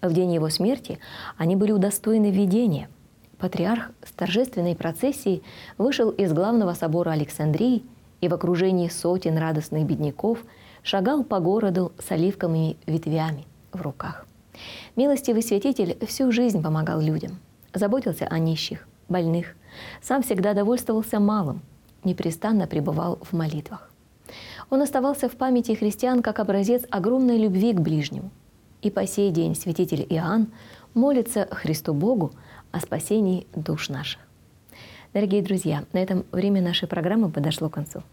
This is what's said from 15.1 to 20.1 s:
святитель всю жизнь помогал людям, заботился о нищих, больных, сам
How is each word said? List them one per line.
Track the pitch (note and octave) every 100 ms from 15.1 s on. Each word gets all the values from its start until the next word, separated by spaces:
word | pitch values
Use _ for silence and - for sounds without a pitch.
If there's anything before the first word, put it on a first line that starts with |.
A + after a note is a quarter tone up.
| C#4 C4+ A3+
святитель | A3+ G3+ A#3 C4 F#3 E3+ G#3+
всю | - C4
жизнь | A#3 B3 F#3+
помогал | D#3 D#3 D#3+ D#3+
людям, | D#3 D#3+ - F3+ - _ -
заботился | F#3 G3+ B3+ A#3+ D#3 -
о | D#3+
нищих, | D#3+ D#3+ - - - _ _
больных, | F3+ E3 E3 E3+ - - - - -
сам | -